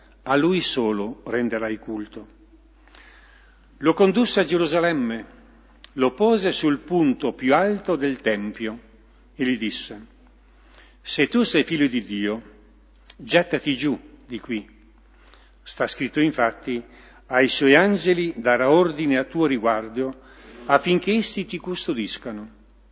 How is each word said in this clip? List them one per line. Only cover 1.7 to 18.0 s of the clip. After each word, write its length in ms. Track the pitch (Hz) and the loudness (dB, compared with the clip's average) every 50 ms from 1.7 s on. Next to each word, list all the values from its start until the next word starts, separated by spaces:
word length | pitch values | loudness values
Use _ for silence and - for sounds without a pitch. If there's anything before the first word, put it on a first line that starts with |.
| 110 104 | -6 -8
culto." 480 | - - 110 104 104 - - 113 101 - - _ - _ - _ _ _ _ _ _ - _ - - - - - - - _ _ _ _ _ _ _ _ _ | -8 -10 -10 -10 -10 -12 -16 -20 -20 -20 -20 _ -20 _ -20 _ _ _ _ _ _ -20 _ -20 -20 -20 -20 -20 -20 -20 _ _ _ _ _ _ _ _ _
Lo 160 | _ - 156 160 | _ 2 2 4
condusse 480 | - 202 190 180 233 247 220 - 208 | 6 4 4 6 4 2 2 2 0
a 40 | 180 | 0
Gerusalemme, 800 | 139 175 170 170 151 151 175 165 170 165 143 123 113 113 113 104 - - - - - - - _ _ _ _ - - _ | 2 2 0 0 2 2 2 2 2 0 0 -2 -4 -4 -8 -12 -16 -20 -20 -20 -20 -20 -20 _ _ _ _ -20 -14 _
lo 200 | 135 127 127 127 | 0 0 0 2
pose 380 | - 208 226 233 214 185 190 | 2 2 4 4 2 2 -2
sul 260 | - - - 151 143 | -2 0 0 0 0
punto 560 | 135 - - 175 175 160 139 120 - 151 123 104 | 0 -2 -2 0 2 2 2 2 0 -2 -4 -4
più 220 | - 123 127 135 | -2 2 2 4
alto 400 | 156 190 202 208 190 - - 175 | 4 4 0 -2 -2 -2 -4 -2
del 260 | 143 139 143 135 123 | -2 -2 -4 -4 -2
Tempio 580 | - 113 107 101 101 107 98 - 113 110 113 120 - - - - _ _ _ _ _ _ _ | -2 -2 -2 -2 -4 -8 -8 -8 -8 -8 -8 -10 -18 -20 -20 -20 _ _ _ _ _ _ _
e 100 | - 135 | -4 -2
gli 140 | 127 127 | -2 0
disse: 420 | 110 110 104 - - - - 113 104 113 - - _ - - _ _ _ _ _ _ _ _ - - - - _ _ | -2 -4 -6 -6 -8 -10 -12 -14 -18 -18 -20 -20 _ -20 -20 _ _ _ _ _ _ _ _ -20 -20 -20 -20 _ _
"Se 260 | _ - - - 147 | _ -6 0 0 0
tu 140 | - - 240 | 2 2 0
sei 220 | 233 - - 160 131 | 0 2 2 0 2
figlio 240 | - 165 151 147 | 2 0 0 0
di 160 | 131 120 123 101 | 0 0 -2 -6
Dio, 380 | 95 104 101 101 101 107 117 117 - - - - - _ _ _ _ _ _ _ _ - | -4 -6 -4 -2 -2 -4 -6 -8 -18 -20 -20 -20 -20 _ _ _ _ _ _ _ _ -20
gettati 600 | - 120 113 160 170 170 - - 135 - 151 135 | -20 -6 2 2 2 2 2 -4 -4 -2 -4 -4
giù 240 | 120 139 147 123 - - - - - - | -2 -2 -2 -2 -4 -6 -18 -20 -20 -16
di 120 | - 123 110 | -14 -14 -12
qui. 300 | - - 117 107 101 - - - - - _ _ _ _ _ _ - - - - - _ _ _ _ | -8 -6 -6 -6 -8 -12 -20 -20 -20 -20 _ _ _ _ _ _ -20 -20 -20 -20 -20 _ _ _ _
Sta 240 | - - - 131 | -16 -4 -4 -4
scritto 320 | 113 - - 139 117 - 151 | -4 -2 -6 -6 -4 0 0
infatti, 640 | 151 160 - - 120 113 - - - 135 123 120 117 - - - - - - - _ _ 127 | 0 0 2 0 0 0 0 -4 -8 -6 -6 -6 -8 -12 -20 -20 -20 -20 -20 -20 _ _ 2
ai 140 | 127 135 | 2 2
suoi 280 | 131 - - 147 135 139 | 4 2 2 4 6 6
angeli 580 | 156 185 208 202 185 | 6 6 4 2 0